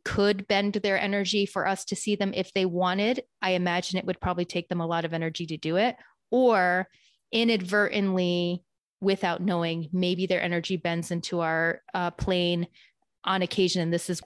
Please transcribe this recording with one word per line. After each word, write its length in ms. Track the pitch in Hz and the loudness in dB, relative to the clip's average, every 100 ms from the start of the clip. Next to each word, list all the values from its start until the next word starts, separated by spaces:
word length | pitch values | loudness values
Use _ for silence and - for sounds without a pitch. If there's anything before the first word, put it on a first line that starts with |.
| - | -4
could 420 | - 202 202 196 | 0 2 2 0
bend 260 | 202 202 202 | 0 0 -2
their 240 | 202 190 | 0 0
energy 480 | 190 202 190 208 202 | 0 -2 0 0 0
for 200 | 185 160 | 0 -2
us 160 | 190 - | -2 -4
to 100 | 190 | -6
see 200 | - 208 | -2 -2
them 160 | 196 - | 0 -2
if 180 | 185 | -2
they 140 | 196 185 | 0 0
wanted. 560 | 175 180 185 214 254 - - | 0 0 0 0 -2 -6 -6
I 100 | 190 | -2
imagine 460 | 180 180 175 - 185 | 0 0 0 -2 -4
it 80 | 185 | -4
would 160 | 180 | -4
probably 240 | 185 180 175 | -2 -2 -2
take 240 | 175 170 | -4 -4
them 120 | 175 | -4
a 40 | 165 | -2
lot 180 | 165 | -2
of 120 | 165 165 | -2 -2
energy 320 | 165 160 165 | -4 -6 -8
to 100 | 156 | -6
do 200 | 160 175 | -2 2
it, 180 | 233 220 - _ - | 2 -2 -12 _ -2
or 580 | 247 254 214 180 180 190 _ _ _ _ | 2 4 4 4 2 -2 _ _ _ _
inadvertently, 1300 | 226 233 220 180 208 202 208 196 185 180 175 175 175 _ _ _ - | 0 2 2 2 2 2 2 0 2 2 2 0 -2 _ _ _ -4
without 400 | 190 196 185 170 | 0 0 0 0
knowing, 480 | 180 175 170 165 156 | 0 0 0 -2 -4
maybe 360 | 180 180 180 185 | 0 0 0 0
their 160 | 185 | 0
energy 340 | 175 170 165 185 | 0 -2 -2 -2
bends 320 | 170 170 165 | -2 -2 -2
into 300 | 170 - 175 | -6 -4 -2
our, 420 | 165 165 165 - - 185 | 0 2 0 -2 -6 -4
uh, 160 | 175 | -4
plane 560 | - - 180 175 175 170 _ _ _ _ _ | -2 0 2 2 0 -2 _ _ _ _ _
on 180 | - 190 | -2 0
occasion. 400 | 180 - 180 180 | 0 2 2 2
And 100 | 165 | 0
this 200 | 170 - | 0 -2
is, 100 | 175 | -4